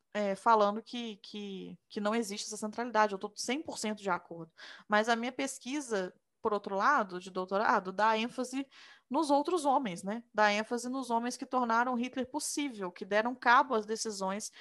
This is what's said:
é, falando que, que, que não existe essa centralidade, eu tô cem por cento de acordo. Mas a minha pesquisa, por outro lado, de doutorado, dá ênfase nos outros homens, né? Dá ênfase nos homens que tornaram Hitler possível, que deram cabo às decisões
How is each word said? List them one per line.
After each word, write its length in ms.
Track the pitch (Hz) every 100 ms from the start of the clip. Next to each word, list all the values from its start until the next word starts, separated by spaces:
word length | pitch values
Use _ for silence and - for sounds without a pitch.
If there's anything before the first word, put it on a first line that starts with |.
| _
é, 220 | 208 202 190
falando 460 | 233 220 202 214
que, 360 | - 247 233 202
que, 600 | - 208 202 190 180 180 _
que 120 | 220
não 140 | 208 226
existe 320 | 208 208 -
essa 100 | 214
centralidade, 560 | 214 214 240 214 214
eu 60 | 196
tô 120 | 208 -
cem 260 | - 277
por 160 | 330 -
cento 240 | 214 208
de 80 | 196
acordo. 420 | 175 - 170 165 - - - -
Mas 200 | 208 220
a 60 | 226
minha 160 | 240
pesquisa, 840 | 269 269 - 240 294 254 208 185 - _ _
por 120 | 226
outro 220 | 208 208 196
lado, 440 | 240 294 202 180
de 100 | 190
doutorado, 640 | 185 185 202 240 226 185
dá 260 | 190 220 220
ênfase 500 | 240 - 247 262 269 - - - -
nos 220 | 269 294
outros 340 | 285 294 359 285
homens, 380 | 269 240 170
né? 200 | 190 226 -
Dá 180 | - 214
ênfase 380 | 208 220 240 247
nos 200 | 269 240
homens 280 | 233 240 -
que 80 | 262
tornaram 500 | 254 240 226 247 247
Hitler 320 | 247 262 254
possível, 640 | 294 - - 285 214 185
que 140 | - 196
deram 300 | 208 233 254
cabo 400 | 247 247 277 220
às 100 | 208
decisões 640 | 220 220 196 190 202 - -